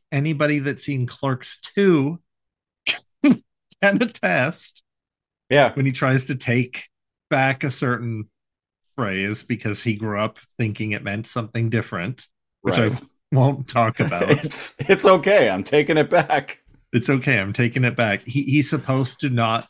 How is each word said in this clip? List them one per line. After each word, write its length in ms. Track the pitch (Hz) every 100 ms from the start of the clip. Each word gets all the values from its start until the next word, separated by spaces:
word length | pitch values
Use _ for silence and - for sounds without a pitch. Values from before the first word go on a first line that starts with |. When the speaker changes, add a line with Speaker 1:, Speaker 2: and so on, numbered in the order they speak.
| _
Speaker 1:
anybody 460 | 143 151 147 147 147
that's 240 | 139 131
seen 220 | - 139 120
Clerks 520 | - 135 131 - - -
Two 460 | - 196 160 139 170 _ _ _ _ _ _ -
<laughs> 360 | - - _
can 800 | 294 226 - _ _ _ 202 196
attest. 800 | 226 - 185 165 131 - - - _ _ _ _ _ _ -
Speaker 2:
Yeah. 240 | 143 123
Speaker 1:
When 140 | 139 135
he 60 |
tries 340 | 127 135 131 131
to 80 |
take 540 | 135 - 120 123 - - _ _ _ _
back 340 | 143 135 131
a 80 | 147
certain 580 | - 135 123 120 110 107 _ _ _ _ _ _ -
phrase 480 | 110 95 98 107
because 360 | - 113 110 101
he 100 | 117
grew 240 | 104 110 104
up 200 | 107 - _ -
thinking 320 | 113 104 107
it 100 | 104
meant 240 | 101 101 110
something 420 | 123 113 117 113
different, 560 | 113 - 95 92 - - _ _ _
which 140 | - 87
Speaker 2:
Right. 140 | 110
Speaker 1:
I 60 | 127 - _
<laughs> 160 | _
won't 360 | 131 131 139 131
talk 320 | 127 113 -
about. 300 | - 87 -
Speaker 2:
<laughs> 140 | 143
It's, 300 | 147 - - -
it's 260 | 147 190 -
okay. 420 | 185 170 202 120
I'm 140 | 95
taking 340 | 98 147 147 156
it 140 | 147
back. 500 | 175 147 151 139 - _ _ _
Speaker 1:
It's 160 | 123 127
okay. 300 | 139 131 120
I'm 140 | 98
taking 320 | 101 120 135
it 100 | 123
back. 280 | 117 110 101
He, 180 | - 135
he's 260 | 139 147 135
supposed 520 | 151 - 131 131 -
to 100 | 143
not, 380 | 123 113 117 -